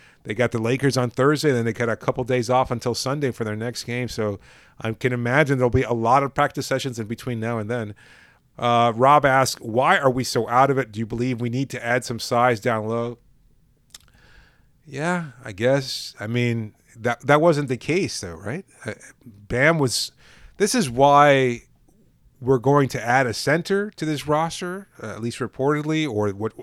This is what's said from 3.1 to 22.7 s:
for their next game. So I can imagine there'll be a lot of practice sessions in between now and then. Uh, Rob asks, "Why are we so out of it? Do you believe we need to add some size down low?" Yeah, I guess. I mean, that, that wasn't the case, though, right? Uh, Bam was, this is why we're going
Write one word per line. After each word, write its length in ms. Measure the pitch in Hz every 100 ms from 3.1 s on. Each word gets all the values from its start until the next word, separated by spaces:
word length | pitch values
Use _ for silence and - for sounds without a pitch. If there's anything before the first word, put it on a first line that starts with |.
| 147 139
for 120 | -
their 120 | 110 107
next 300 | 117 117 -
game. 220 | 120 120
So 320 | - 107 101 - - _ -
I 120 | 110
can 220 | 110 127
imagine 440 | 123 120 135 131 135
there'll 140 | 123
be 120 | 131
a 100 | 117
lot 280 | 120 113 131
of 140 | 139 -
practice 320 | 143 - -
sessions 320 | 135 135 120
in 80 | 104
between 320 | 117 - 117
now 180 | 110 117
and 140 | 104
then. 240 | 120 104 104 - - _ _ _ -
Uh, 340 | 120 120 120 110
Rob 300 | 131 147 139
asks, 340 | 131 131 -
"Why 360 | 117 113 143 185
are 140 | 139
we 120 | 127
so 240 | 123 127 110
out 220 | 120 139
of 80 | 135
it? 140 | 117
Do 80 | 104
you 80 | 110
believe 340 | 120 127 117
we 80 | 120
need 220 | 123 139
to 120 | 123
add 220 | 117 123 -
some 140 | 117
size 400 | - 120 123 110
down 280 | 123 110 107
low?" 300 | 117 117 120 _ _ _ _ _ _ _ - _ _ _ - _ _ _ _ 151
Yeah, 440 | 131 160 180 156 117
I 80 | 123
guess. 640 | 95 123 139 131 - - -
I 80 | 104
mean, 480 | 120 120 117 107 - _ 117
that, 260 | 113 120
that 200 | 127 147
wasn't 280 | 170 147 143
the 80 | 131
case, 440 | - 170 151 -
though, 140 | 92 82
right? 300 | 101 156 - _ 113
Uh, 80 | 101 - - 120
Bam 540 | 101 104 117 147 165
was, 320 | 135 - - - - - - -
this 180 | 202 254
is 160 | 143
why 680 | 117 139 143 147 135 131 120 - _ _ _ _ _ _ _
we're 200 | 123 131
going 280 | 120